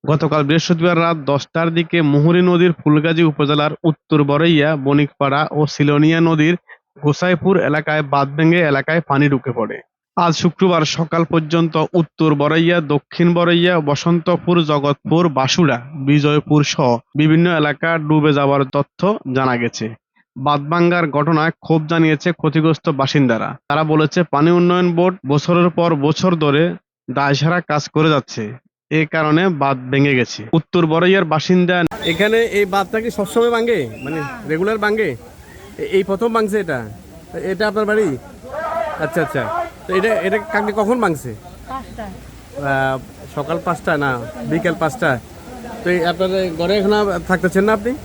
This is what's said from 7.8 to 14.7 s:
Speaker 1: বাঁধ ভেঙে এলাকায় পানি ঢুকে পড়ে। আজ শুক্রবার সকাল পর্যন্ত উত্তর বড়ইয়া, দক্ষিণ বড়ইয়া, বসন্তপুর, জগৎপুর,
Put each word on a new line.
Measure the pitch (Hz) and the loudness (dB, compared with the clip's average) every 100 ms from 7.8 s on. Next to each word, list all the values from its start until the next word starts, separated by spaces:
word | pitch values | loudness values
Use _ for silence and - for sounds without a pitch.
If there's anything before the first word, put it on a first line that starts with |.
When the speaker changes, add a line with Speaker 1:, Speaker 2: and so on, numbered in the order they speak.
| 156 151 | -2 -2
Speaker 1:
বাঁধ | 143 143 139 | 0 0 0
ভেঙে | 143 160 170 | 2 2 4
এলাকায় | 160 139 135 165 160 | 2 0 0 -2 0
পানি | 139 143 | 2 2
ঢুকে | 139 131 | 2 -2
পড়ে। | 120 110 131 - _ _ - | -4 -4 -6 -14 _ _ -2
আজ | 170 | 0
শুক্রবার | 160 175 - 190 170 | 2 -2 0 0 2
সকাল | 151 - 165 170 | 0 -4 -4 -2
পর্যন্ত | 165 165 156 170 165 156 156 | 0 0 0 0 0 0 0
উত্তর | 180 156 - 160 147 | 0 0 0 0 2
বড়ইয়া, | 143 160 165 175 | 2 2 2 2
দক্ষিণ | 147 147 _ - 175 | 0 -4 _ 0 2
বড়ইয়া, | 175 170 170 175 175 | 4 2 2 2 2
বসন্তপুর, | 147 139 170 170 165 170 - 175 | 0 -2 2 0 0 -2 2 0
জগৎপুর, | 156 | 2